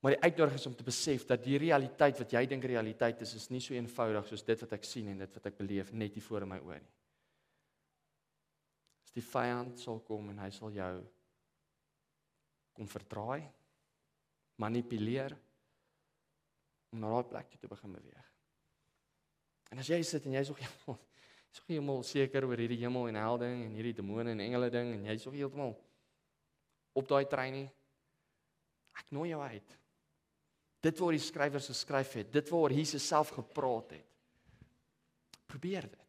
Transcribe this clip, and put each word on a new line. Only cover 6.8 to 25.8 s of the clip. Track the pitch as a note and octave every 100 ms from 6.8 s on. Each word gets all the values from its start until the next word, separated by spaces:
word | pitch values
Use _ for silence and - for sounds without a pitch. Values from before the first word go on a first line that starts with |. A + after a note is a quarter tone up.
nie. | - _ _ _ _ _ _ _ _ _ _ _ _ _ _ _ _ _ _ _ _ _
As | -
die | - A#2
vyand | C3+ B2 B2 B2 A#2+
sal | - A2 -
kom | A2 G#2
en | G#2
hy | G2
sal | G2 A2
jou | G#2 F#2 F2+ - _ _ _ _ _ _ _ _ _ _ _ _ _ _ _ _
kom | - G#2
verdraai, | F#2+ - A#2 G#2+ C#3 D3+ _ _ _ _ _ _ _ _ _ _ -
manipuleer, | G#2+ A#2 A#2+ A#2 G#2+ B2+ C3+ C#3 _ _ _ _ _ _ _ _ _ _ _ _ _ _ _
om | A2+
na | G#2+
daai | A#2 B2
plek | G#2+ -
toe | -
te | G#2
begin | G#2 G#2
beweeg. | E2+ C#2 - - _ _ _ _ _ _ _ _ _ _ _ _ _ _
En | A#2+
as | C3+
jy | E3+ E3
sit | D3+ C#3
en |
jy | C3
is | C#3
nog | D3
heeltemal, | B2 - - A#2+ - _ - - _
jy's | -
nog | -
heeltemal | D#3+ C#3 C3+ A#2+
seker | C#3+ C3+ C#3 C3+
oor | A#2+
hierdie | A#2 A#2+
hemel | A#2+ B2+ A#2+
en | A2
hel | A2 A#2+
ding | A#2+ B2 A2+
en | G#2+
hierdie | A#2 A2
demone | G2 G#2+ A#2
en | A2 G2+
engele | B2 B2
ding | A#2+ A#2+ A2
en | G2+
jy's | A2 C3
nog | C#3+
heeltemal | C#3 C#3 C3+ G#2+